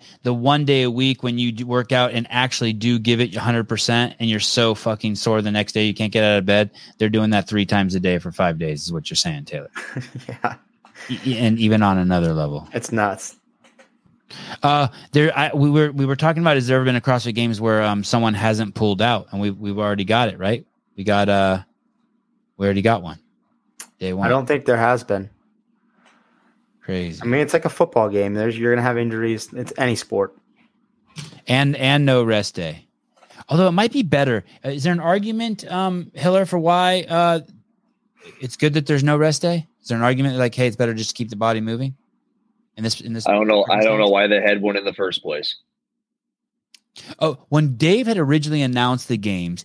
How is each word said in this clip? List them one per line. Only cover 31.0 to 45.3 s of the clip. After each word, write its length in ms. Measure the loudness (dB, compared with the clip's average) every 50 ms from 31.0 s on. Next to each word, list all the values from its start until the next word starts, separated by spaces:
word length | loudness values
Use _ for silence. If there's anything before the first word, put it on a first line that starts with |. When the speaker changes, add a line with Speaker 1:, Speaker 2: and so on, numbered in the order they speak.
| _ _ _ -18 -18 -18 -20 -14 _
Speaker 1:
And, 300 | 0 2 2 2 2 0
and 280 | 0 0 2 2 4 4
no 200 | 4 4 4 2
rest 300 | 2 2 0 0 -2 -6
day. 320 | -8 -8 -8 -10 -12 -18 _ _ _ _ _ _ _ _ _ -20 -20 -8 -2
Although 200 | 2 4 4 4
it 40 | 4
might 200 | 2 0 0 0
be 100 | -2 0
better. 420 | 2 2 2 2 2 0 -2 -4 -8 -16 _ -10
Uh, 60 | -8
is 120 | -6 -2 -2
there 100 | 0 0
an 80 | 0
argument, 720 | 2 0 0 0 0 -2 -4 -4 -4 -4 -6 -8 -8 -8
um, 400 | -4 -4 -2 -2 -4 -4 -8 -10 -8
Hiller, 300 | -2 0 2 2 2 2
for 140 | 0 -2 0
why, 480 | 2 2 2 2 2 2 0 0 -2 -2
uh, 320 | 0 2 2 2 2 0 -2 -8 -18 -20 _ _ _ _ _ _ _ _ _ _ _ _ -20 -20 -16 _
it's 160 | -12 -12 -4
good 180 | 0 0 2 2
that 120 | 0 0
there's 180 | 2 0 2 4
no 120 | 2 2
rest 260 | 4 2 2 2 0 0
day? 240 | 0 0 -2 -4 -6 _ _
Is 80 | _ -6
there 80 | -2 0
an 60 | 2
argument 320 | 2 2 2 0 -2 0 0
like, 160 | -2 -2 0
hey, 120 | 0 -2
it's 100 | -2 0
better 180 | 0 -2 -2 -2
just 160 | -4 -6 -8
to 40 | -6
keep 140 | -8 -8 -8
the 60 | -4
body 240 | -2 -2 0 0 0
moving? 340 | -2 -4 -4 -4 -6 -6 -8 -10 _ _ _ _ _ _ _ _ _ _ _ _ _ _ _
In 60 | -6 -4
this, 180 | -4 -4 -6
in 120 | -6 -8 -8
this 140 | -4 -2 0
Speaker 3:
I 40 | 2
don't 140 | 2 2
know. 180 | 2 2 2 2 2
I 60 | 2 2 2
don't 140 | 2 4 4
know 80 | 4
Speaker 1:
circumstance? 40 | 4
Speaker 3:
why 160 | 4 4 4
they 140 | 4 2 2 2
had 180 | 2 2 2
one 160 | 0 -2 -2
in 80 | -2 -4
the 80 | -6 -4
first 300 | -4 -4 -4 -4 -6 -6
place. 340 | -6